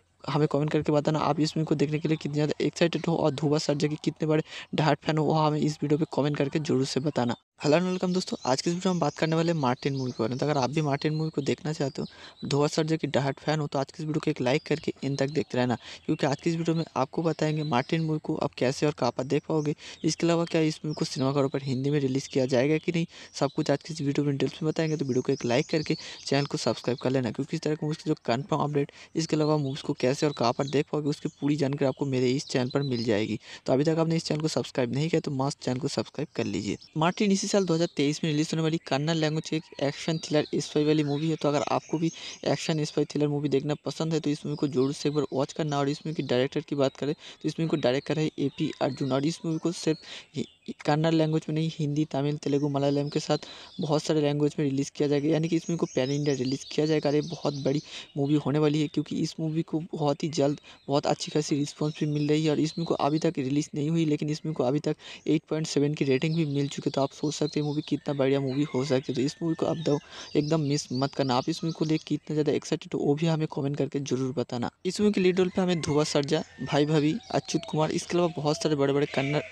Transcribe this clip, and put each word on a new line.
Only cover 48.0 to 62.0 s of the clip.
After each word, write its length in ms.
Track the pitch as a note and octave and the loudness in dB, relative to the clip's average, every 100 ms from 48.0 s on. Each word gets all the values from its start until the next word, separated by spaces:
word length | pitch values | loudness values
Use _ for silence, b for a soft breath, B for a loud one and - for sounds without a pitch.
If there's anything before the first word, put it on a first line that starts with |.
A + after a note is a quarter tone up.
| - | 0
कर 80 | D3+ | -2
रहे 100 | D#3 | -2
हैं 200 | - C#3 | -2 -4
एपी 260 | - D#3 - | -2 -4 -2
अर्जुन। 300 | C3+ C3 C#3 | -2 -2 -2
और 140 | C3+ D3 | 0 0
इस 140 | - E3+ | -2 -4
मूवी 120 | D#3+ | -2
को 140 | E3 | -4
सिर्फ 280 | F3+ D#3+ D3+ B B B D3+ | -2 -2 -2 B B B -10
हि-, 100 | - _ - - - | -10 _ -14 -4 0
कन्नड़ 280 | D3+ E3 | 2 4
लैंग्वेज 320 | D#3+ D#3 D#3 - | 4 4 0 0
में 60 | D#3 | -2
नहीं, 160 | D#3+ | -2
हिंदी, 320 | - D3 D3 D#3 | -2 -2 0 0
तमिल, 320 | C3+ C#3+ D3+ | 0 -2 -2
तेलुगु, 320 | C#3+ C#3 D3 | 0 0 2
मलयालम 400 | C#3 C#3 C#3+ D3 | 2 2 2 0
के 100 | D#3 | -2
साथ 180 | - D3+ B B B - | 0 -2 B B B -6
बहुत 240 | D#3 D3+ | 0 0
सारे 180 | - D#3 | 2 2
लैंग्वेज 340 | D3 D3 D3 - | 2 2 2 2
में 60 | C#3+ | 0
रिलीज़ 260 | C3+ C#3+ - | 0 -2 -2
किया 120 | D3 | 0
जाएगा, 220 | C#3+ D3 | 2 2
यानी 180 | D#3 E3 | 2 2
कि 80 | E3 | 0
इस 140 | - | 0
मूवी 80 | E3 | -2
को 80 | E3+ | 0
पैन 260 | - C3 | 0 0
इंडिया 240 | C#3+ D3 C3+ | 0 0 0
रिलीज़ 300 | B2+ C3+ - | -2 -4 -4
किया 140 | - D#3 | 0 2
जाएगा। 240 | D3+ D3 | 2 2
और 60 | D3 | 2
ये 60 | |
बहुत 320 | D3+ D#3 D3 | 0 -4 -4
बड़ी 280 | C#3+ C#3 C#3+ B B B D3 | -2 0 -2 B B B -2
मूवी 180 | C#3 D3 | 2 2
होने 240 | C3+ D3 | 2 2
वाली 220 | D3+ D3+ | 4 4
है, 60 | D3 | 0
क्योंकि 280 | D3 D3+ - | -2 -2 -2
इस 200 | D#3 - | -2 -2
मूवी 220 | D#3+ D#3 | -2 -2
को 180 | - D#3 | -2 -4
बहुत 440 | E3+ D#3 D3 C#3+ | -6 -2 0 0
ही 60 | D#3+ | -2
जल्द 300 | C3+ C#3+ D3 B B - | 2 2 0 B B -2
बहुत 180 | C#3+ - | 0 2
अच्छी 260 | D3+ - | -2 -2
खासी 240 | D3+ D3+ C#3+ | -2 0 -2
रिस्पॉन्स 440 | D3 - D#3 | -2 -2 -4
भी 60 | - | 0